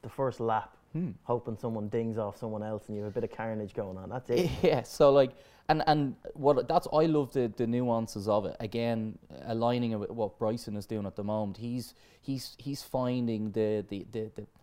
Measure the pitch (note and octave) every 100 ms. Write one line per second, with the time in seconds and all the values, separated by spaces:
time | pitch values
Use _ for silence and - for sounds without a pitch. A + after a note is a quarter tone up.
0 | A2+ - C3+ A#2 A2+ A2 - _ _ D#3
1 | F3 - - A#2+ - A2 A#2+ A2+ G#2 A#2
2 | A2+ A2 G#2 - A2+ G#2+ G#2+ G#2+ - G#2
3 | G#2 G#2+ G#2+ - A2+ A2 G#2 - G2+ F#2
4 | F#2 B2+ - A#2+ E3+ C3 F3+ C3 A#2 -
5 | D3 C#3 C3 - - _ - D#3 - D3+
6 | C#3 - - - C#3 C3 B2 E3+ - D3+
7 | E3 D3+ C3 C3+ A#2+ G2+ A#2 A#2+ B2 A2+
8 | A2+ G#2+ G2+ G#2 F#2+ - A2 A#2 A#2 A2+
9 | A2 - - C2 C2+ A2+ A#2 B2 A#2 A2
10 | G2+ A#2 G#2 - A2 A#2 - G#2 - A2
11 | G2 - G2+ G#2+ G#2 F#2+ A#2+ B2 A#2+ -
12 | _ _ - C3+ - - C#3 C#3 - C3
13 | B2 B2+ A#2 G#2+ G#2+ G#2+ G#2+ G#2+ F#2 G2+
14 | G2 A2 A2 - G#2 _